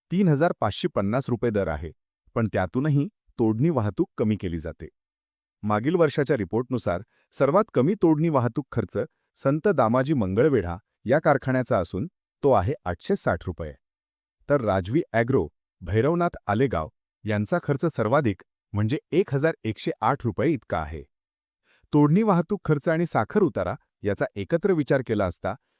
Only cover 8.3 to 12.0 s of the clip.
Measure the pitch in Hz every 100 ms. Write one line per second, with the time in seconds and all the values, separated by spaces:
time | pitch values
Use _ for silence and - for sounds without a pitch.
8.3 | 139 120 147 - 123 98 101 - _ _
9.3 | - 135 151 208 147 113 123 135 147 92
10.3 | 98 151 123 87 87 - _ 104 147 160
11.3 | 139 135 127 120 110 85 92